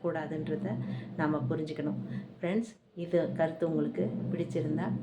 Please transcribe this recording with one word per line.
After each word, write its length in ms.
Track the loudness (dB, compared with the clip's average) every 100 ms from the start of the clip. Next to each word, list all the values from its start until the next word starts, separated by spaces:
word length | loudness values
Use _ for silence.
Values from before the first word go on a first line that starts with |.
கூடாதுன்றத 720 | -2 -2 -2 -4 -2 -2 0 -2 -2 -4 -6 0
நாம 240 | 2 2 2
புரிஞ்சுக்கணும். 500 | 0 -2 -2 -2 -2 -4 -6 -8 -4
ஃப்ரெண்ட்ஸ், 320 | 0 0 -2 -6 _ -8
இது 360 | 2 4 4
கருத்து 340 | 2 2 2 2
உங்களுக்கு 420 | 2 2 2 0 0 0
பிடிச்சிருந்தா 600 | 0 0 0 0 0 0 0